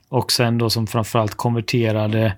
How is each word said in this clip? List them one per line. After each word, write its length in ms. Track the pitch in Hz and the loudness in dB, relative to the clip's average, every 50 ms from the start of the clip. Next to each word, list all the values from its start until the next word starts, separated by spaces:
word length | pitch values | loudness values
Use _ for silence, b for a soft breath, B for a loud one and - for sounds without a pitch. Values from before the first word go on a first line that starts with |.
| _ - | _ -4
och 240 | 139 123 - - | -2 -2 0 0
sen 260 | - - 123 117 117 117 | 0 0 2 2 2 2
då 120 | 117 110 | 0 0
som 160 | 107 117 110 | 0 -2 -2
framförallt 480 | 104 - 117 107 - - 117 110 107 - | -2 -2 -2 -2 0 0 0 0 0 -2
konverterade 1000 | - - 120 117 117 110 - - 123 113 110 107 107 107 107 110 110 113 107 98 | -2 -2 -2 -2 -2 -2 -2 0 0 0 2 0 0 0 0 0 2 2 0 0